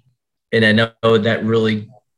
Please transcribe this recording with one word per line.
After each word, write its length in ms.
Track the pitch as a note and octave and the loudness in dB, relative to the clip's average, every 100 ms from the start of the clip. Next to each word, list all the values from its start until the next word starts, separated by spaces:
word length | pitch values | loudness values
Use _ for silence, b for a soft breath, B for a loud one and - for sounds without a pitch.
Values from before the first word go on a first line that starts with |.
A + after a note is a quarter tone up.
| _ _ _ _ _ | _ _ _ _ _
And 120 | A#2 | 0
I 80 | A2 | 2
know 460 | G#2+ A2+ - A2+ A2+ | 2 0 -2 0 2
that 260 | A2 A2 | 0 -2
really 440 | A2 A2+ A2 G#2+ - - _ | -2 -2 -2 -4 -8 -20 _